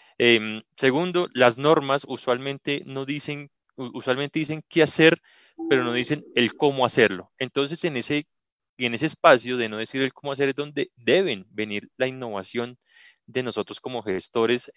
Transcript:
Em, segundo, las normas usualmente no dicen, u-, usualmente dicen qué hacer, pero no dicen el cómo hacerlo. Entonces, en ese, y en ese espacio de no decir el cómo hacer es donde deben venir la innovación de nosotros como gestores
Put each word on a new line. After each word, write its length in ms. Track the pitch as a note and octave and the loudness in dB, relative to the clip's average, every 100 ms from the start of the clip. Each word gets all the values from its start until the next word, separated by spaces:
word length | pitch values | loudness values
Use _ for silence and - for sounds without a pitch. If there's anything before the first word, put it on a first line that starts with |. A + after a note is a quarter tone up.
| _ - | _ 2
Em, 440 | A#2+ A#2 G#2+ A2 - - | 4 4 2 -8 -12 -2
segundo, 500 | C3+ C3+ F3+ F3 F3 | 2 2 0 -2 -2
las 240 | B2 B2 A#2 | 4 4 4
normas 480 | D3 D#3+ C#3 C#3 - | 4 4 2 -2 -4
usualmente 760 | B2+ - B2 C#3 C#3 - C#3+ - | -6 -2 -2 -4 -8 -6 -6 -6
no 200 | C3+ C3+ | -10 -8
dicen, 440 | C#3+ D3 D3 C#3+ _ _ - | -8 -8 -10 -12 _ _ -14
u-, 220 | B2 B2+ | -12 -8
usualmente 420 | C3 B2+ C#3+ D#3+ | -4 -4 -4 -4
dicen 240 | D3 D#3 - | -4 -6 -2
qué 140 | E3+ | 2
hacer, 380 | D3+ - D#3+ E3+ _ _ _ - - | 4 6 6 4 _ _ _ -6 0
pero 140 | C3 | 2
no 100 | B2 | 2
dicen 300 | A#2+ B2 D3 - - | -2 -2 -4 -4 -2
el 200 | A2 - | -2 2
cómo 300 | D3 C3+ B2 | 0 2 2
hacerlo. 460 | - G#2+ F2+ - - | 4 4 2 -10 -10
Entonces, 460 | C3 C#3 C#3+ E3+ | -6 -4 -4 -4
en 140 | F3 C3 | -4 -4
ese, 300 | - D3 - _ _ _ _ - | -2 -4 -4 _ _ _ _ -6
y 80 | A#2+ | -4
en 80 | |
ese 120 | A#2 D#3 | -2 -4
espacio 520 | - E3 B2+ A#2+ B2+ | 2 4 6 2 -4
de 120 | A2 | -4
no 80 | G#2+ | -6
decir 240 | A2 C3+ | -6 -4
el 120 | C3+ | -4
cómo 180 | - C#3+ | -4 -8
hacer 180 | C#3 C#3 | -4 -2
es 60 | C3+ | -2
donde 360 | D3 C#3+ C3+ _ | -6 -8 -8 _
deben 500 | A2+ E3 F#3 G2+ F#2+ | 0 2 2 -4 -10
venir 400 | G#2 G#2+ G#2 - - | -10 -8 -8 -10 -6
la 100 | C3 | -6
innovación 720 | C3 A#2+ G2+ F#2 A#2 A#2+ B2 _ _ - _ _ | -6 -8 -8 -8 -8 -8 -10 _ _ -20 _ _
de 140 | B2 | -6
nosotros 380 | B2+ A2 G2 G#2 | -4 -4 -6 -8
como 240 | B2+ B2 | -10 -8
gestores 680 | G#2 F#2 - A#2+ A2+ A#2+ - | -4 -6 -4 0 2 2 -2